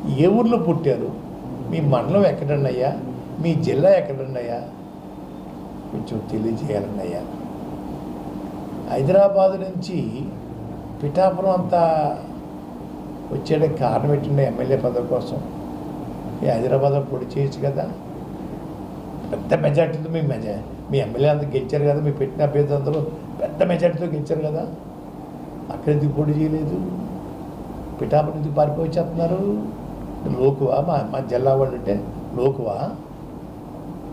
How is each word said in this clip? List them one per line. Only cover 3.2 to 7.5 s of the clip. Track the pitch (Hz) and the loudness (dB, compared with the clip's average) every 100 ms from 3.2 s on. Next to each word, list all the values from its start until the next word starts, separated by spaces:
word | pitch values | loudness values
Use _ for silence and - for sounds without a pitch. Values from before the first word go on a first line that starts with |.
| - - | -8 -2
మీ | 165 156 | 2 2
జిల్లా | - 135 180 | 4 6 8
ఎక్కడండి | 190 147 135 135 127 | 8 4 -4 -4 -4
అయ్యా? | 120 117 120 - - - - - - - - - - - - | -4 -4 -6 -12 -14 -14 -14 -14 -12 -12 -12 -12 -12 -12 -8
కొంచెం | - - 110 - | -6 -4 -4 -2
తెలియజేయాలండి | 113 113 113 147 104 101 104 | -2 0 -2 -2 -2 -2 -4
అయ్యా. | 90 87 - - - | -4 -6 -8 -10 -10